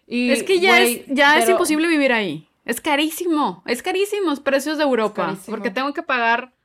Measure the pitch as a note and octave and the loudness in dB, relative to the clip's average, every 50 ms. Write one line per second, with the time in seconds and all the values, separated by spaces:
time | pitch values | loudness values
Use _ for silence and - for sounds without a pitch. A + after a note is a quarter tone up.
0 | _ - - A#3+ B3 B3 C4 A#3 G#3 - G4 F4+ F4 F#4+ F#4 A#3 B3 A#3+ A#3+ - | _ -6 -4 -2 0 0 0 0 0 0 0 2 4 4 4 4 4 2 0 -2
1 | - - C#4 B3+ C#4+ C#4+ D4 D#4+ F4 - F#4+ D#4+ F4 D#4 D4+ D4+ D#4+ E4+ E4 D4+ | -6 -4 0 2 4 4 4 4 4 4 2 2 2 0 0 0 0 2 2 2
2 | C#4 C4+ B3 A3+ G#3 F#3 C#3+ D#3 D#3 _ _ _ - - A#3+ A#3+ - D#4+ D4 C#4 | 2 2 2 0 -2 -2 -6 -8 -10 _ _ _ -8 -8 -6 -4 -2 -2 0 0
3 | D#4 D#4 D#4 - F4 F4+ D#4+ D4+ C#4+ A3 F3+ F3 - - A#3+ B3 - F#4 F#4 F#4+ | 0 -2 -4 -4 -4 -2 0 0 0 -2 -4 -6 -6 -6 -6 -4 -4 -4 -2 -2
4 | G4 G4+ - G#4 G4 E4 C#4+ C4 - C#4 C4+ C#4 C4 D4 D#4 D4 D#4 C#4+ B3+ A3+ | -2 -2 -2 -2 0 0 -2 -2 -2 0 0 0 0 -2 -2 0 0 2 2 2
5 | A3 G#3 G#3 - F3+ E3 G3 F#3+ - - G#3+ G#3+ G3+ A#3 F#3+ B3+ C4 C#4+ C#4+ - | 0 0 -2 -4 -4 -4 -4 -8 -10 -10 -8 -6 -6 -6 -6 -4 -6 -6 -6 -6
6 | E4 - C4+ B3 A#3 A#3 A#3 A#3+ B3 B3+ _ _ | -6 -4 -2 0 0 0 0 0 -2 -6 _ _